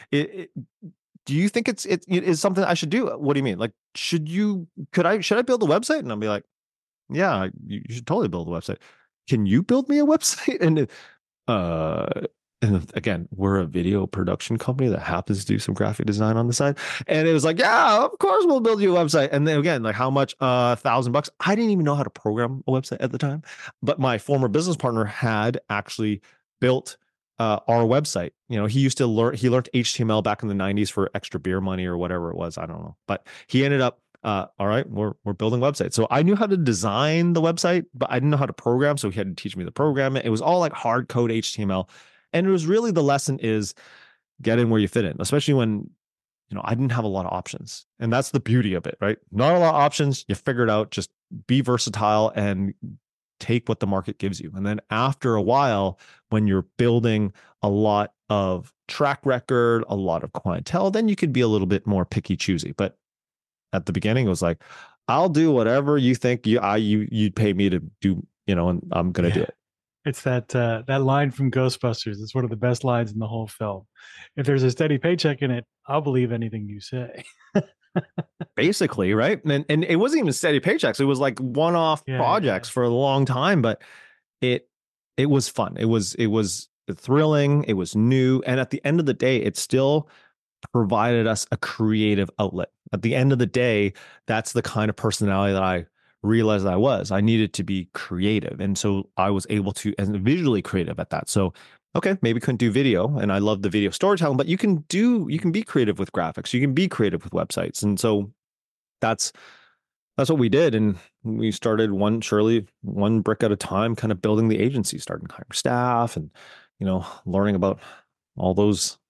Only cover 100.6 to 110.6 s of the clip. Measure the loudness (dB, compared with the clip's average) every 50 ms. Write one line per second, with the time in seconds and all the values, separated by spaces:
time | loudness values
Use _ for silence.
100.6 | -2 -2 -4 -4 -2 -4 -6 -8 -8 -6 -6 -8 -6 -2 0 0 0 0 -4 -8
101.6 | -18 -20 -20 _ _ _ -4 -2 0 0 -2 0 0 0 0 0 -2 -2 -2 0
102.6 | 0 0 2 2 2 2 2 2 0 0 -2 -2 0 0 0 2 2 0 0 0
103.6 | -2 -2 0 0 0 0 -2 0 0 0 2 2 0 0 0 0 0 -2 -2 0
104.6 | 2 0 0 0 -2 -2 0 0 2 2 2 0 -2 -4 -4 -2 -2 -2 -2 -2
105.6 | -4 -2 0 2 2 2 0 -2 -6 -4 -2 -4 -4 -4 -6 -8 -8 -4 -2 0
106.6 | 0 0 0 0 0 0 0 0 0 0 0 -4 -6 -6 -4 -4 -4 -4 -4 -6
107.6 | -6 -6 -6 -4 -2 -2 0 0 0 0 0 0 -2 -6 -12 _ _ _ _ _
108.6 | _ _ _ _ _ _ _ _ -2 -2 0 -2 -4 -8 -8 -14 -20 -20 -20 -20
109.6 | _ _ _ _ _ _ _ _ _ _ _ -2 0 2 4 4 4 4 4 4